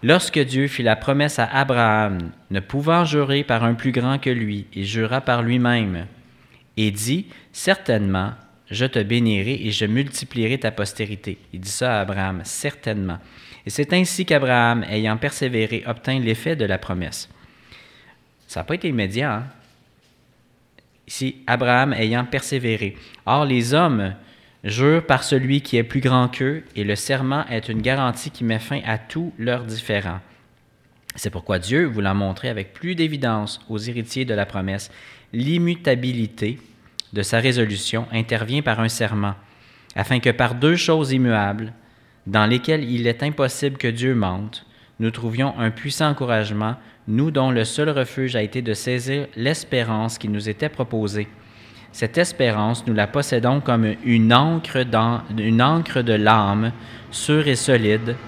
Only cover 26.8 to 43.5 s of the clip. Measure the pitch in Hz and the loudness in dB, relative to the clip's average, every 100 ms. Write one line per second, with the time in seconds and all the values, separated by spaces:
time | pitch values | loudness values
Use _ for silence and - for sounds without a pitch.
26.8 | 101 104 - 135 131 143 - 113 107 110 | -2 -2 0 -2 0 -2 -2 -4 -4 -2
27.8 | 110 135 131 120 - - 117 110 110 139 | 0 0 0 -2 -8 -4 -2 -2 -2 -6
28.8 | 117 110 - 160 170 - 113 123 117 110 | -2 -4 -4 -8 -6 -6 -2 -2 -4 -10
29.8 | - 104 95 90 - - _ _ _ _ | -2 -2 -2 -8 -12 -20 _ _ _ _
30.8 | _ _ _ - 104 90 - 95 87 135 | _ _ _ -8 -6 -8 -2 -2 0 0
31.8 | 170 110 98 98 98 95 127 110 98 - | 0 0 0 0 0 -4 -6 -6 -8 -10
32.8 | 170 175 160 147 127 110 104 - - 110 | -8 -2 -2 0 -2 -2 -4 -8 -8 -8
33.8 | 110 120 113 - 123 107 98 101 95 98 | -6 -6 -6 -6 -2 -2 -2 -2 -4 -4
34.8 | - - - - _ 113 131 170 170 175 | -8 -18 -20 -20 _ -4 0 2 2 0
35.8 | 170 127 127 123 110 - 107 127 - - | 0 0 0 -2 -4 -2 -6 -6 -12 -20
36.8 | _ _ - 101 101 117 127 123 110 98 | _ _ -10 -6 0 2 2 2 0 0
37.8 | - - - 113 113 113 110 135 143 110 | -4 -4 -4 -4 -2 -2 -2 -2 0 0
38.8 | 113 113 110 104 101 98 - - - - | 0 0 -2 0 -2 -4 -12 -20 -20 -20
39.8 | - - - 127 120 120 123 123 147 170 | -14 -6 0 2 2 2 0 2 2 2
40.8 | - 160 143 135 127 110 101 101 110 110 | 2 2 2 2 4 4 2 -2 -8 -12
41.8 | - _ _ _ - 104 107 123 123 156 | -20 _ _ _ -2 2 4 2 2 -2
42.8 | 127 120 117 117 143 147 135 | 0 0 0 0 -2 0 -2